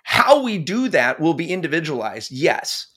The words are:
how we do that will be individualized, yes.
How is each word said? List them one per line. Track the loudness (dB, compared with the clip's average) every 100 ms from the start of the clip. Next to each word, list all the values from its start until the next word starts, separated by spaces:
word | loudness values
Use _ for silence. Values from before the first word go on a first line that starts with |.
how | -4 2 6 6
we | 4 -4
do | -2 -2 0
that | 2 2 2
will | 0
be | 0 -2
individualized, | -4 -2 -2 -2 -4 -6 -8 -12
yes. | 0 0 0 -4 -10 -10